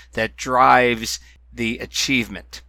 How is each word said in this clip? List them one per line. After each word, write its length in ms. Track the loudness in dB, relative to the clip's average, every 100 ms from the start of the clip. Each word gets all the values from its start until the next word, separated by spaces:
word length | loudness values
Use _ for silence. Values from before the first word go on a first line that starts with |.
| -10
that 220 | -6 -6 -6
drives 840 | -2 4 6 6 4 0 -6 -10 -14 -20 _
the 260 | -6 -6 -6
achievement. 840 | -8 -6 -2 -2 -2 -8 -14 -20